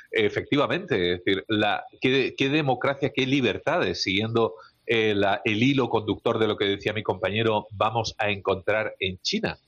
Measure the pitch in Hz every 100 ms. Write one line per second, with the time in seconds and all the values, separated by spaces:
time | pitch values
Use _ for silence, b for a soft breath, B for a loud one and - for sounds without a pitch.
0 | B - 208 113 92 143 120 156 196 110
1 | 87 90 - 95 - 107 104 95 - -
2 | 131 135 110 - 135 151 143 123 131 139
3 | 127 - 131 139 117 92 - 175 107 82
4 | - 95 110 117 110 B B _ - 117
5 | 110 101 98 101 113 104 127 135 120 113
6 | 101 98 120 110 110 101 101 101 107 104
7 | 104 95 95 104 113 107 - 101 107 113
8 | 110 - 104 98 95 92 95 107 90 -
9 | 92 92 - 214 90 80